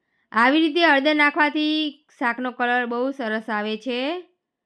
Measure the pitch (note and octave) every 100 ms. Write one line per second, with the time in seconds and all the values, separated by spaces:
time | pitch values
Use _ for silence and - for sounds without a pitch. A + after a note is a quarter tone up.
0 | _ _ _ A3 B3 D4+ D#4+ D4+ E4 C#4
1 | C#4+ D4+ D4 D4 D4 D4+ D4+ D#4 D4+ C#4+
2 | _ - B3 A#3 B3+ A#3+ A#3+ B3 A#3+ A#3+
3 | C4 C4+ A3+ A3 A3 G#3+ G#3+ G#3+ B3+ A#3+
4 | C4+ F4+ F4 _ _ _